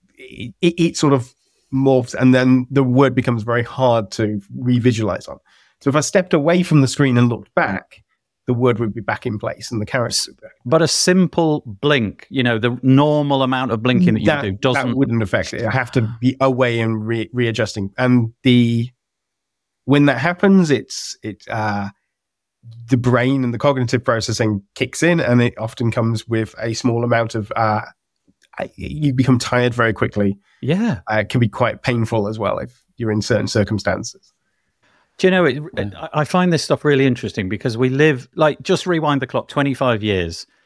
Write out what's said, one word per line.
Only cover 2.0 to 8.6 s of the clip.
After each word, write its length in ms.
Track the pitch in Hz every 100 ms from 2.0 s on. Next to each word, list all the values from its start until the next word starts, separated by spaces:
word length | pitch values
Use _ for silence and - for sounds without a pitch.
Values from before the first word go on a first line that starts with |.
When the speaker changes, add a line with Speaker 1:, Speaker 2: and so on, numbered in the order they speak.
| 123 -
Speaker 1:
and 180 | 127
then 320 | 127 127 127 127
the 120 | 139
word 300 | 131 123 139
becomes 300 | 127 127 117
very 180 | 113 120
hard 460 | 117 - 131 117 98
to 280 | - 107 104 - 123
revisualize 680 | 123 123 120 110 107 85 -
on. 80 | 69 _ _ _ _
So 80 | 143
if 40 | 147
I 40 |
stepped 340 | 143 196 180
away 300 | 165 147 185
from 180 | 180 151
the 60 | 131
screen 320 | - 139 120
and 100 | 120
looked 240 | 117 -
back, 500 | - 127 95 - _ _ _ _ _ -
the 60 |
word 260 | 120